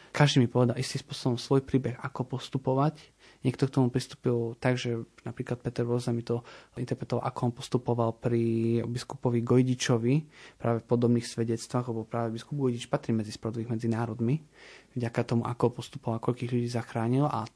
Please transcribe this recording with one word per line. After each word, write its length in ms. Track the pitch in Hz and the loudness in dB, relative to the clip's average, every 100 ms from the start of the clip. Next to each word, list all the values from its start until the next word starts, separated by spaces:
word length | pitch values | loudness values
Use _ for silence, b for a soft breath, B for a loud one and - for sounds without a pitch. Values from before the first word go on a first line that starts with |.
| B | B
Každý 320 | - 147 143 | 2 4 6
mi 60 | 120 | 4
povedal 320 | 127 123 123 | 4 2 2
istým 160 | 135 135 | -4 -6
spôsobom 400 | - - 131 117 | -10 -4 -2 -2
svoj 240 | - 135 | 2 0
príbeh, 320 | 135 135 127 | 2 0 0
ako 320 | 120 135 - 123 | -6 -10 -6 -6
postupovať. 720 | - - 135 - 131 147 - - _ b b 131 | -6 -4 -4 0 2 2 0 -16 _ b b -4
Niekto 240 | 120 135 | 0 0
k 40 | - | 4
tomu 80 | 127 | 2
pristúpil 720 | 127 - - 135 120 117 117 | 2 -4 -4 -2 0 -2 -2
tak, 160 | 131 | 0
že 240 | 123 123 117 117 - | 0 0 -4 -6 -12
napríklad 400 | - 113 123 120 | -12 -8 -6 -4
Peter 240 | - 120 120 | -4 -4 0
Borza 240 | 120 127 | 0 0
mi 160 | 120 117 | -2 -2
to 160 | 117 - B B | -4 -4 B B
interpretoval, 480 | - 123 123 120 120 | -10 -6 -6 -4 -4
ako 160 | 127 - 123 | -4 -2 -4
on 60 | |
postupoval 560 | 120 - 127 - 120 117 113 | -4 -2 -2 0 0 0 0
pri 640 | 123 117 117 113 113 117 | 0 2 2 2 2 0
biskupovi 640 | 113 120 - - 127 120 117 | 0 -6 -6 -4 0 0 4
Gojdičovi, 800 | 123 127 123 - 120 117 143 156 B B B | 4 4 2 2 2 4 2 0 B B B
práve 240 | 117 117 | 0 0
v 60 | - | 2
podobných 320 | 120 120 120 | 2 4 4
svedectvách, 640 | 117 - 117 113 - 127 123 | 0 -4 -2 -2 -2 -2 -2
lebo 160 | 113 | -6
práve 320 | 113 117 117 | -4 -4 -4
biskup 320 | 113 - 147 131 | -4 -6 -2 0
Gojdič 240 | 120 123 | 0 -2
patrí 240 | - - | -4 0
medzi 160 | 113 107 | 0 0
spravodlivých 480 | - 110 113 113 113 | -6 -6 -6 -4 -2
medzi 80 | 117 | 0
národmi, 560 | 113 117 110 113 156 - B B B B - | -2 -2 -2 0 0 -2 B B B B -6
vďaka 240 | 117 120 | -4 -2
tomu, 240 | 117 117 117 | 0 0 0
ako 240 | 120 120 | 0 0
postupoval, 480 | - 117 - - 113 | 0 -12 -10 -6 -4
koľkých 320 | - 120 120 | -2 -2 -2
ľudí 160 | 123 120 | -2 -2
zachránil, 640 | 120 110 123 113 131 147 | -4 -4 -4 0 2 0
a 160 | 113 110 | -2 -6